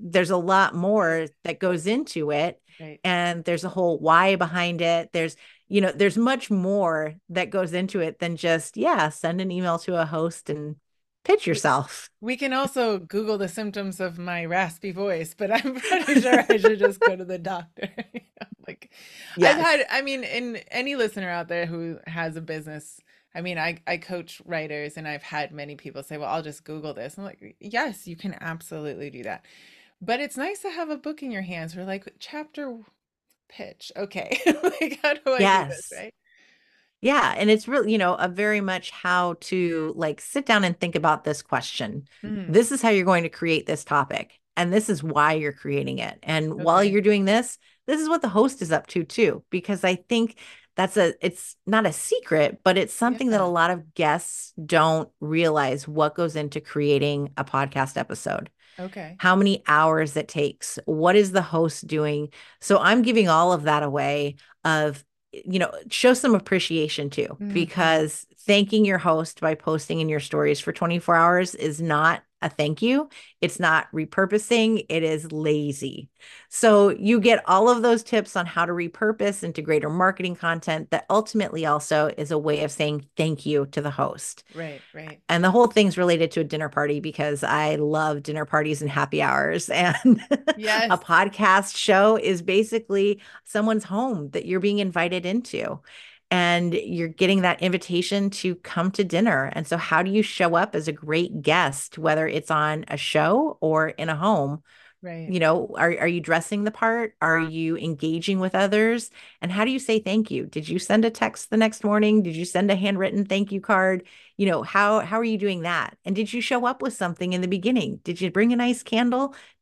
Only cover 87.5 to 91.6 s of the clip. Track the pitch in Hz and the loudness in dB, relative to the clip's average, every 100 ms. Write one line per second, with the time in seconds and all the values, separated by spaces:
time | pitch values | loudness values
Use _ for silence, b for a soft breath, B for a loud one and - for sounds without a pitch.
87.5 | 151 151 151 151 156 156 147 147 151 151 | 0 2 0 0 0 0 -2 -6 -6 -2
88.5 | 156 151 147 147 143 143 151 139 135 143 | 0 0 -2 -2 -2 -2 0 2 2 0
89.5 | 170 - 147 175 - 262 214 - 277 - | -2 -2 0 0 4 4 4 4 -2 -2
90.5 | 294 214 220 226 180 - 170 202 - 208 | -2 -2 0 2 0 2 2 2 2 4
91.5 | 190 | 4